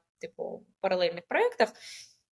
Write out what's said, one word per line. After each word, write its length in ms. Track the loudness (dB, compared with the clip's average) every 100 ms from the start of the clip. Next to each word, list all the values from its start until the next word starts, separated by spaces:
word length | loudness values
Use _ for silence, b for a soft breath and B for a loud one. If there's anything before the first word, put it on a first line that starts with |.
| _ _
типу, 460 | -16 -10 -10 -10 -16 _
паралельних 420 | 0 2 2 0 -2
проєктах. 460 | 2 2 4 0 0 B B B B _